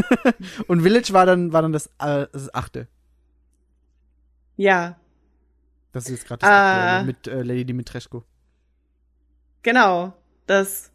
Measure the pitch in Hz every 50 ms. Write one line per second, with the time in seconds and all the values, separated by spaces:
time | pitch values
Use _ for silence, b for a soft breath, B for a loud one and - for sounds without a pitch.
0 | 214 - 254 - - 262 226 - 185 185 - - 214 - 180 170 160 185 214 240
1 | 233 - 196 190 185 185 185 180 175 170 156 165 160 160 156 151 - - _ -
2 | - 147 147 143 143 - - 143 135 - - 127 127 - - 123 120 - _ _
3 | _ _ _ _ _ _ _ _ _ _ _ _ _ _ _ _ _ _ _ _
4 | _ _ _ _ _ _ _ _ _ _ _ - 196 196 190 180 170 175 175 _
5 | _ _ _ _ _ _ _ _ _ _ _ _ _ _ _ _ _ _ - 127
6 | 117 - 127 120 - - 123 117 - 208 202 202 196 196 190 190 185 180 185 185
7 | 196 131 123 - - - 123 131 123 120 123 123 123 127 123 123 117 - - 123
8 | - - - 120 113 _ _ _ _ _ _ _ _ _ _ _ _ _ _ _
9 | _ _ _ _ _ _ _ _ _ _ _ _ - 233 240 254 233 196 180 170
10 | 175 190 185 _ _ _ _ _ _ - 190 196 196 196 - - - _ _